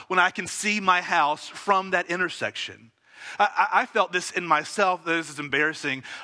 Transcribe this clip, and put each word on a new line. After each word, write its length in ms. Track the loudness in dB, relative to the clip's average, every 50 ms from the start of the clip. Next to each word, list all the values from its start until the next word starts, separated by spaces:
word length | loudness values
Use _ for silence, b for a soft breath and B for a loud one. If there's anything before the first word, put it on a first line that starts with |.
| B B
when 100 | 2 4
I 100 | 4 4
can 160 | 2 -2 -10
see 340 | -8 -8 -4 -2 -2 -2 0
my 220 | 2 4 2 2
house 460 | 2 2 2 4 4 2 2 -2 -6
from 420 | -14 -16 -10 0 2 2 2 2 2
that 160 | -2 -2 0
intersection. 840 | 0 -2 -2 -2 -2 -2 -6 -6 -6 -6 -8 -10 -10 -12 -18 -20 _ _ _ B B B B B B B B
I, 60 | 0 2 4 0 0 2 4
I, 80 | 2
I 40 | 0
felt 240 | 2 0 0 0 2
this 180 | 0 -4 -4 -2
in 160 | -6 -4 2
myself. 580 | 2 2 2 2 -2 0 0 2 2 2 -2 -2
This 280 | -2 -2 -2 -2 -6
is 80 | -10 -10
embarrassing. 640 | -6 -2 0 2 2 2 0 -2 -4 -4 -6 -6 -8 B B B